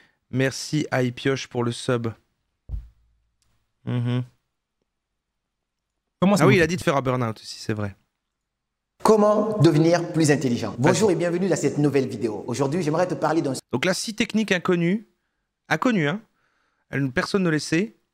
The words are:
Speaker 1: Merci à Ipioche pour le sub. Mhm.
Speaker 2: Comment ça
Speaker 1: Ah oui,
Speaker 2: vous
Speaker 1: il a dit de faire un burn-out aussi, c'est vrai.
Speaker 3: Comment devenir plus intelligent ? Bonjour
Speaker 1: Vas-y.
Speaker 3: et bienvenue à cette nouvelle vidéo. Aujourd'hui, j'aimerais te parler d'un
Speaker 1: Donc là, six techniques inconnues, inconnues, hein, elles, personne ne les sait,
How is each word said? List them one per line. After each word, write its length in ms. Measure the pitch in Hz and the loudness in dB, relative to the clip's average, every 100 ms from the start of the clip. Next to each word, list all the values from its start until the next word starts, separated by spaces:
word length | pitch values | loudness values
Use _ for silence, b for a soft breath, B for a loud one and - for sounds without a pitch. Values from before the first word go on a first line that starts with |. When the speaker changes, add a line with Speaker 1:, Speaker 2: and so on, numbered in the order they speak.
| b b _ | b b _
Speaker 1:
Merci 560 | 123 135 - - 151 - | -2 -2 -4 -4 -4 -2
à 120 | 131 | -2
Ipioche 440 | 127 120 139 135 - | -2 -2 -2 -2 -4
pour 160 | 123 | -4
le 80 | 120 | -4
sub. 360 | 117 - 123 113 101 _ _ _ _ - - - _ _ _ _ _ _ _ _ _ 120 | -4 -2 -2 -4 -8 _ _ _ _ -12 -12 -12 _ _ _ _ _ _ _ _ _ -8
Mhm. 380 | 123 120 123 123 _ _ _ _ _ _ _ _ _ _ _ _ _ _ _ _ _ _ _ | -4 -2 -4 -6 _ _ _ _ _ _ _ _ _ _ _ _ _ _ _ _ _ _ _
Speaker 2:
Comment 160 | 185 202 | 2 6
ça 80 | |
Speaker 1:
Ah 40 | 160 | 6
oui, 80 | 202 | 6
Speaker 2:
vous 40 | |
Speaker 1:
il 40 | |
a 40 | 160 | 4
dit 80 | 180 | 2
de 60 | |
faire 160 | - 139 | 0 0
un 40 | |
burn-out 380 | 131 127 117 110 | 0 0 -2 -6
aussi, 200 | - - | -12 -12
c'est 140 | - | -6
vrai. 220 | 107 101 95 _ _ _ _ _ _ _ _ _ _ | -4 -6 -10 _ _ _ _ _ _ _ _ _ _
Speaker 3:
Comment 540 | - 214 208 214 214 214 | 4 6 4 2 0 4
devenir 520 | 151 156 160 170 170 | 4 6 4 2 0
plus 200 | 160 156 | 0 2
intelligent ? 440 | 143 131 117 107 107 | 2 2 -2 -4 0
Bonjour 280 | 143 180 208 | 2 4 2
Speaker 1:
Vas-y. 60 | |
Speaker 3:
et 40 | 165 | 2
bienvenue 340 | 175 175 190 | 0 -2 0
à 40 | 156 | 0
cette 220 | 143 135 | 0 0
nouvelle 300 | 147 139 123 | 2 2 -2
vidéo. 360 | 110 110 101 - | -4 -6 -6 -8
Aujourd'hui, 340 | 117 139 165 | -4 -2 -2
j'aimerais 260 | 151 156 180 | -2 -2 -2
te 60 | |
parler 280 | 160 156 160 | -2 -2 0
d'un 120 | 139 127 - | -2 -6 -6
Speaker 1:
Donc 140 | 123 160 | -4 -2
là, 80 | |
six 220 | 180 - 208 | -2 -6 -4
techniques 360 | 233 208 214 | -4 -2 -2
inconnues, 560 | 185 175 180 170 208 - _ _ _ _ _ - | -2 0 0 0 -2 -6 _ _ _ _ _ -6
inconnues, 380 | 156 254 220 147 | -2 0 0 0
hein, 100 | 196 - _ _ _ _ _ _ | -4 -10 _ _ _ _ _ _
elles, 200 | 139 139 | -6 -4
personne 320 | 123 170 202 | -4 -2 0
ne 60 | 180 | 0
les 100 | 151 | -2
sait, 360 | - 160 220 - _ | 0 -2 -2 -8 _